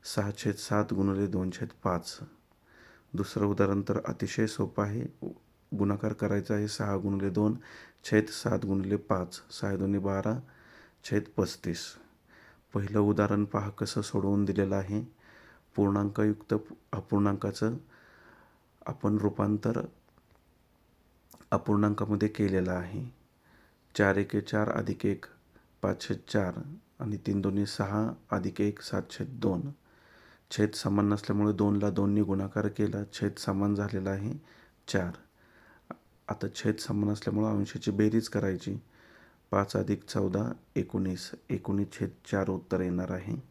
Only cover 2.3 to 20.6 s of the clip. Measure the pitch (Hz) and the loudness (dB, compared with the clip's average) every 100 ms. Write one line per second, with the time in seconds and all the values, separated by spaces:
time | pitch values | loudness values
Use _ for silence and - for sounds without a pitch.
2.3 | - _ _ _ - - - _ - 98 | -18 _ _ _ -20 -20 -20 _ -6 -4
3.3 | - 101 98 101 101 98 - - 117 - | 0 0 4 2 2 0 -2 -2 -4 -4
4.3 | - 110 - 101 - 104 107 127 - - | 0 -2 0 -2 0 -2 -2 -6 -8 -12
5.3 | - _ _ _ 101 101 101 107 107 104 | -12 _ _ _ 0 2 2 -2 -2 0
6.3 | 104 90 104 104 - 104 98 98 98 98 | 0 0 -2 -2 -2 -2 0 0 0 0
7.3 | 92 107 113 - - - _ - 107 107 | 4 2 2 -8 -20 -20 _ 4 4 4
8.3 | - 117 104 101 95 95 101 - 95 87 | -2 0 0 0 0 2 -2 2 0 0
9.3 | - - - 101 98 98 101 98 95 101 | -8 -14 -6 -2 0 0 0 0 0 0
10.3 | 123 - - - - - _ - 104 107 | -2 -6 -20 -20 -20 -20 _ -2 -2 -2
11.3 | - 92 - 87 85 - - - _ _ | 0 0 -2 -6 -6 -8 -16 -20 _ _
12.3 | - - - _ 104 98 107 104 101 101 | -20 -20 -20 _ -4 0 4 4 4 4
13.3 | 104 101 107 101 - - - 104 104 98 | 4 2 0 -2 -4 -4 -2 -2 0 2
14.3 | 101 98 95 95 98 95 104 120 _ - | 2 2 2 2 0 0 -4 -4 _ -20
15.3 | - - - _ - 101 101 101 104 107 | -20 -20 -20 _ 2 4 4 0 2 2
16.3 | 104 - 107 - - _ 104 - 104 101 | 0 0 -2 -2 -20 _ -8 0 4 4
17.3 | 101 101 - 110 127 - - - - - | 2 -2 0 -2 -2 -10 -20 -20 -20 -20
18.3 | - - _ _ _ - - 107 104 101 | -20 -20 _ _ _ -10 -2 0 2 0
19.3 | - 104 104 110 117 - - _ _ _ | 2 2 2 0 -2 -4 -12 _ _ _
20.3 | _ _ _ | _ _ _